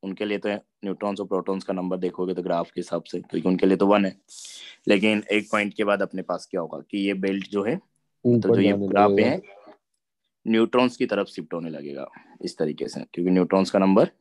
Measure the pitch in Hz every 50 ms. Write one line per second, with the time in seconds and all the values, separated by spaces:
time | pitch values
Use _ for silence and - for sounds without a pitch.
0 | - 95 95 - 107 104 104 101 - 107 101 104 _ _ _ _ - 98 92 -
1 | - 101 98 95 101 92 101 92 87 - 98 95 92 - 98 92 90 90 92 92
2 | 90 90 87 - 90 92 92 87 90 92 87 85 85 - _ - 90 - - 85
3 | - - - 90 - _ - 90 80 95 92 87 101 95 95 90 101 98 101 101
4 | 101 95 - _ _ _ - - - - - - - - - _ _ - - 98
5 | 95 107 107 104 104 - 104 107 104 104 - 107 104 104 92 - 107 101 101 98
6 | 101 92 - 95 90 - 90 82 - _ - 92 82 78 80 73 - _ - 104
7 | 98 98 101 95 95 98 98 98 95 - 101 101 98 107 135 185 _ _ _ _
8 | _ _ _ _ _ 123 120 120 104 95 117 101 98 98 101 98 101 95 95 101
9 | 104 104 101 98 110 120 143 185 - - - - - - - _ _ _ _ _
10 | _ _ _ _ _ _ _ _ _ - 113 113 113 110 - 123 127 123 123 -
11 | 131 - 104 98 101 95 - - 85 78 - 85 82 82 78 73 71 73 71 69
12 | 69 - - - - _ - - - 85 - _ 80 78 76 - - - - 71
13 | - _ - - 87 90 92 92 90 85 - 95 98 - - 101 95 95 95 104
14 | 143 190 _ _